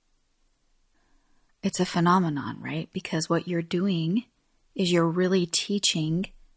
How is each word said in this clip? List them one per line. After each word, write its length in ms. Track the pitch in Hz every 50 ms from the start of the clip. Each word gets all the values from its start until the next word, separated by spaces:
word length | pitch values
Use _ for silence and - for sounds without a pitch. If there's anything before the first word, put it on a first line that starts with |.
| _ _ _ _ _ _ _ _ _ _ _ _ _ _ _ _ _ _ _ _ _ _ _ _ _ _ _ _ _ _ _ _ -
it's 180 | 196 - -
a 60 | 180
phenomenon, 720 | - - 180 165 175 175 190 180 165 147 139 120 107 110 101
right? 280 | 117 123 139 160 160 - -
Because 360 | 190 - - - 160 156 -
what 200 | 165 165 - -
you're 140 | 175 170 170
doing 640 | 165 - 175 185 202 190 165 160 160 180 233 - - _ _ _ _ _ _ _ _ _
is 180 | - 196 170 175
you're 160 | 170 165 165
really 380 | 160 180 185 185 185 190 175
teaching 800 | 170 - - - - 202 202 - - - - 156 156 160 175 190 - - - - - _